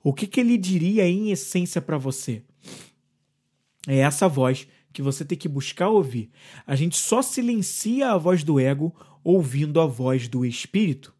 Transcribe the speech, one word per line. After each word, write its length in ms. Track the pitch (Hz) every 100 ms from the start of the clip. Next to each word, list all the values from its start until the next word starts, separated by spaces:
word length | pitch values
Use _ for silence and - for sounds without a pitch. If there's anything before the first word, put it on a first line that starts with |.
O 120 | 143
que 120 | 139
que 140 | 208 -
ele 180 | 240 240
diria 500 | 185 180 170 214 175
em 220 | 185 214
essência 520 | 190 - 180 175 175
pra 160 | - 151
você?" 420 | 135 131 - 110 _ _ - - - _ _ _ _ _ _ _ _ _
É 120 | - 135
essa 300 | 143 143 190
voz 360 | 139 127 135 - _ _
que 80 | -
você 220 | 139 135
tem 120 | 147 175
que 120 | 165
buscar 400 | 139 135 - 185
ouvir. 420 | 214 139 120 104 _ - -
A 100 | -
gente 200 | 135 165
só 260 | - - 233
silencia 880 | - - 240 233 185 - 220 254 269
a 60 | 196
voz 260 | 160 180
do 160 | 147 139
ego 360 | 131 139 160 - - _
ouvindo 580 | 165 185 139 135 151 151
a 40 |
voz 420 | 160 120 127 131 120
do 180 | 123
espírito. 680 | 123 117 - 196 202 131 -